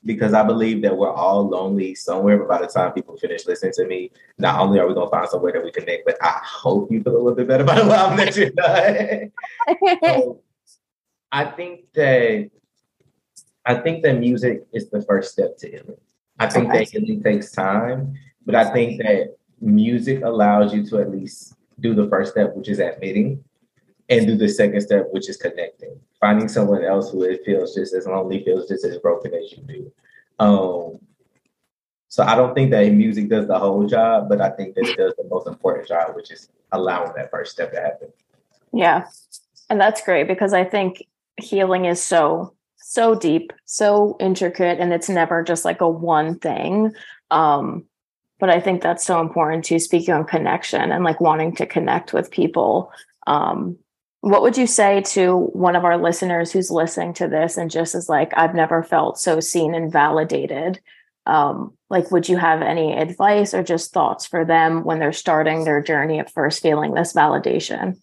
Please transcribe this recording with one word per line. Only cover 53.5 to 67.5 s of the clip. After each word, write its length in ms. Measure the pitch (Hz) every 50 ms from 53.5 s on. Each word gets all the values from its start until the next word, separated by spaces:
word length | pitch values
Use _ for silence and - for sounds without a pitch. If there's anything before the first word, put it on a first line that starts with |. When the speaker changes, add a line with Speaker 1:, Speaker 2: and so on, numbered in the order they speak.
| - - - 180 175 - _ _ _ _ _ _ _ _
Speaker 2:
what 200 | - 202 196 214
would 160 | 214 240 240 262
you 100 | 254 226
say 340 | - 214 208 196 202 202
to 360 | 196 - - 202 185 180 185 180 180 - -
one 220 | 190 180 180 175
of 100 | 180 180
our 120 | 175 170 170
listeners 540 | 175 170 175 - 196 185 175 170 170 170
who's 180 | - 190 180 185
listening 420 | 175 165 160 165 - - 170 170 170
to 140 | - 185 160
this 280 | - 156 160 165 165
and 160 | - 170 165
just 240 | 156 160 165 165 -
is 140 | 180 175 -
like, 240 | 160 143 151 160 -
"I've 180 | - 165 165 175
never 280 | 170 160 160 170 165 160
felt 340 | - - 165 151 - - -
so 200 | - 185 160 160
seen 340 | 165 - - 175 165 156 170
and 160 | 165 165 156
validated"? 880 | 165 151 147 151 151 156 156 165 156 139 135 143 - 135 160 180 185 - _ _ - _ _ _ _ _ _
Um, 520 | - 147 156 147 143 - - - - _ _ _ _
like, 220 | 196 185 170 175
would 160 | 185 175 170 -
you 80 | 185 180
have 240 | 170 165 160 160
any 320 | - - 160 170 160 156 - -
advice 560 | 156 165 175 _ 196 202 208 208 202 202 202
or 100 | 185 180
just 300 | 165 175 165 165 - -
thoughts 320 | 185 - - - - -
for 180 | - - 175 165
them 400 | 165 165 165 165 165 165 165 165
when 160 | 165 165 160
they're 140 | 160 147 156
starting 500 | - - - 165 156 156 156 156 160 160
their 180 | 156 147 147
journey 380 | 147 151 160 147 139 156 156 151
of 100 | - -
first 300 | - - - 143 156 -
feeling 340 | - 165 151 151 151 151 -
this 180 | - 170 165 -
validation? 840 | 175 151 151 139 143 - -